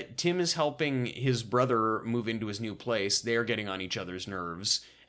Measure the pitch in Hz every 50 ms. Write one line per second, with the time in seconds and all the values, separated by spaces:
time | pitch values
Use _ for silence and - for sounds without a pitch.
0 | 107 - - - - 175 175 180 175 170 - 165 156 147 135 - 156 147 139 131
1 | 123 113 - - 123 131 123 117 110 104 110 123 127 127 127 113 110 110 110 107
2 | - 117 117 120 113 113 113 113 110 104 101 101 113 110 101 90 - 120 117 107
3 | 98 101 - - - 113 117 117 117 110 113 107 107 104 95 95 95 92 - 113
4 | 95 87 90 92 90 - 98 92 87 85 85 87 101 107 - - - - - -
5 | -